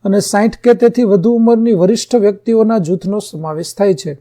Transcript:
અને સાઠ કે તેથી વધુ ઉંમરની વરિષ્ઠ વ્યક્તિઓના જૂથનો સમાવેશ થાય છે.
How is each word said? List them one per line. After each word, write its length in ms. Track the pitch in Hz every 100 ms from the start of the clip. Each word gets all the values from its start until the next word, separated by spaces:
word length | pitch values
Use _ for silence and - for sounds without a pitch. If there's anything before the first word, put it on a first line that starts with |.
| 202
અને 140 | 202
સાઠ 360 | 196 208 220 -
કે 100 | 247
તેથી 300 | 233 233 233
વધુ 260 | 233 196 190
ઉંમરની 420 | 233 226 233 233
વરિષ્ઠ 420 | 202 185 226 - 247
વ્યક્તિઓના 640 | 202 196 - 226 220 226
જૂથનો 420 | 160 185 185 208
સમાવેશ 560 | 202 156 156 156 170 -
થાય 180 | 202
છે. 200 | 185 170 139